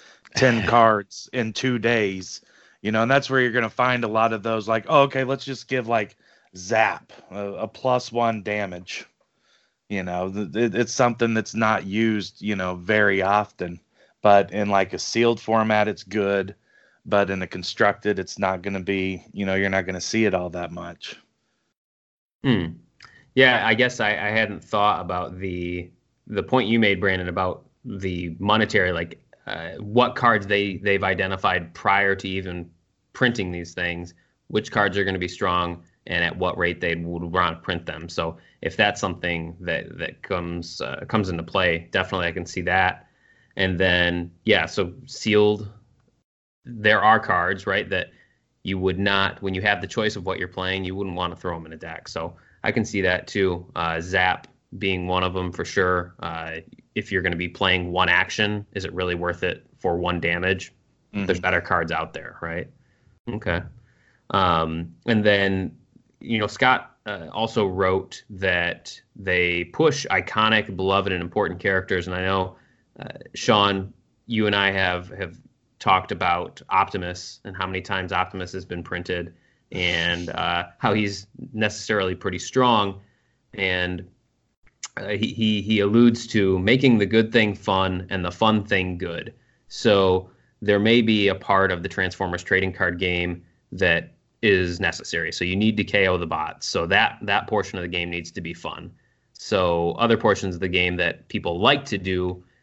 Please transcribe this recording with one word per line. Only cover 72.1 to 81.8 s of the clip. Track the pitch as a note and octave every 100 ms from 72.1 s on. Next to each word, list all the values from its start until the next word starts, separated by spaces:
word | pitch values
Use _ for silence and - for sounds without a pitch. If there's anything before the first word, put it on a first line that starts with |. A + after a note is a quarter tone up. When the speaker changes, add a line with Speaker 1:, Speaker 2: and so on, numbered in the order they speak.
| F2+
Speaker 3:
I |
know, | F#2 F#2+ F#2 - _ _ _ -
uh, | - - -
Sean, | - - G#2+ G2+ F#2+ G2 - _ _ -
you | A2 G#2
and | G2+
I | G2
have, | G2 F#2 F2+ F2+
have | F#2+ F2 E2+ - _ _ _
talked | G#2+ F#2+ -
about | F#2 F2+ F2 F2+ - -
Optimus | F#2+ G2 G2 F2+ F#2 - - G2+
and | F#2
how | F#2
many | F#2
times | F2+ F#2+ F#2
Optimus | F2+ F#2 F#2+ F2+
has | F#2+ F2+
been | F2
printed | E2+ F2+ E2+ F2 E2+ - _ _ _
and, | F#2 F2+ F2 E2+ F2 F2
uh, | - F2 F2 E2+ -
how | A#2+
he's | G#2 G2+ G2 - - -
necessarily | G#2+ G#2+ -